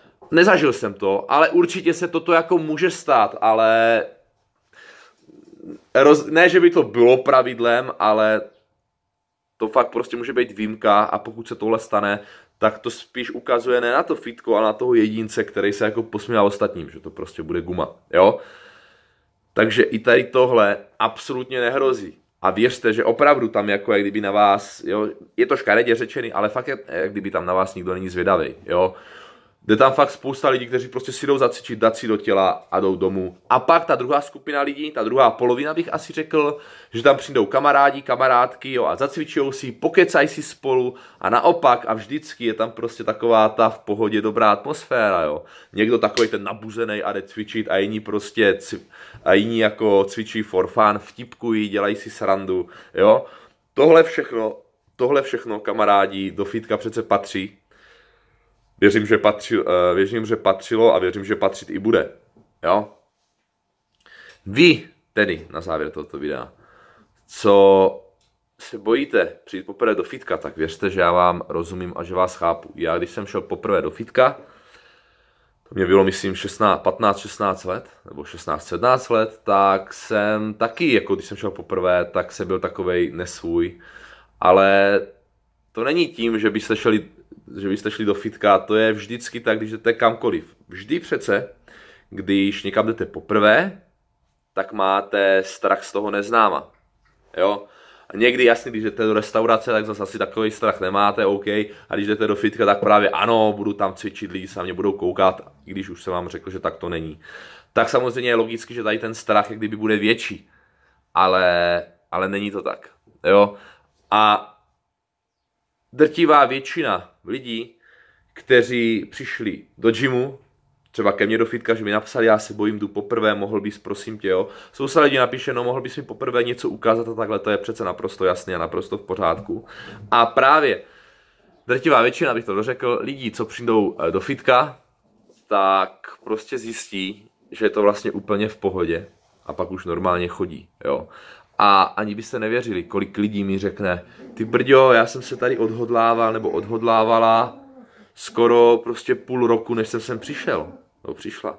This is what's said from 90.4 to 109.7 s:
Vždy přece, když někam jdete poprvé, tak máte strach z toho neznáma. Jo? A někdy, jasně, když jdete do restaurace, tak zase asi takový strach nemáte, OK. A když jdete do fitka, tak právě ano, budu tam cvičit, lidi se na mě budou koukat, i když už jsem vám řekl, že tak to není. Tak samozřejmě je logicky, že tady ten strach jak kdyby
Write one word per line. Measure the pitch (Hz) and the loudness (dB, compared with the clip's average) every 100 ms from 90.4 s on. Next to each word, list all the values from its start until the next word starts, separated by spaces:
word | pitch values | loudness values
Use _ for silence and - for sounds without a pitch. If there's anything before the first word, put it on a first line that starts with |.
| - _ - | -8 _ -20
Vždy | 98 104 170 | -16 -6 -6
přece, | - 151 - 101 123 - _ - - _ _ | -4 -6 0 -2 -2 -16 _ -20 -20 _ _
když | 95 95 98 98 - | -8 0 2 0 -2
někam | 98 101 110 | -4 -2 0
jdete | 113 95 | -2 -6
poprvé, | - - 104 104 120 190 190 _ _ _ _ _ _ _ | -10 -2 2 4 4 2 -6 _ _ _ _ _ _ _
tak | - 95 | -8 -6
máte | 107 95 98 98 101 98 95 | -2 0 0 0 0 2 2
strach | 95 - 98 - | 0 -2 0 0
z | - | -2
toho | 101 104 | -6 -4
neznáma. | 101 101 117 104 76 - _ _ _ _ _ _ - | -4 0 2 2 0 -8 _ _ _ _ _ _ -2
Jo? | 95 101 - _ - _ - | 0 -2 -8 _ -20 _ -10
A | 101 | 0
někdy, | 123 127 | 2 4
jasně, | 120 113 127 | 4 2 -2
když | 110 | -8
jdete | 110 110 | -6 -2
do | 110 | 0
restaurace, | 107 107 110 113 113 - | 0 -2 -2 2 0 0
tak | 110 107 | -2 -2
zase | 104 | -8
asi | 95 107 | -8 -6
takový | 98 113 110 | -6 -4 -4
strach | 107 110 - | -2 -4 -2
nemáte, | 92 98 104 104 98 | -2 0 0 2 0
OK. | 101 104 | 0 -2
A | 104 104 - - | -4 -4 -10 -8
když | 98 101 | -6 -2
jdete | 107 107 | -2 -2
do | |
fitka, | 101 107 - 101 | 0 -2 0 2
tak | 101 | 2
právě | 104 104 101 | 4 4 4
ano, | 78 107 113 107 101 | 0 2 4 2 0
budu | 104 | -4
tam | 101 95 | -4 -4
cvičit, | 92 104 - 98 | -6 -12 -10 -12
lidi | 95 95 | -10 -10
se | 95 | -10
na | |
mě | 90 | -8
budou | 90 101 | -4 -2
koukat, | 95 90 92 95 - - _ - | -2 -2 2 2 2 -8 _ -14
i | |
když | 95 92 | -12 -12
už | 85 | -12
jsem | - | -8
vám | 87 87 | -6 -6
řekl, | 85 95 | -12 -14
že | 92 | -8
tak | 85 - | -8 -6
to | 87 | -8
není. | 82 80 78 - - - - _ | -8 -8 -14 -20 -20 -20 -20 _
Tak | - 117 | 0 0
samozřejmě | 131 123 120 123 | 0 -2 -2 0
je | |
logicky, | 117 113 113 - | 2 0 -4 -12
že | 120 | -8
tady | 107 110 | -4 -4
ten | 110 | -6
strach | 110 - 104 104 | -8 0 0 0
jak | 110 | -4
kdyby | 107 | -8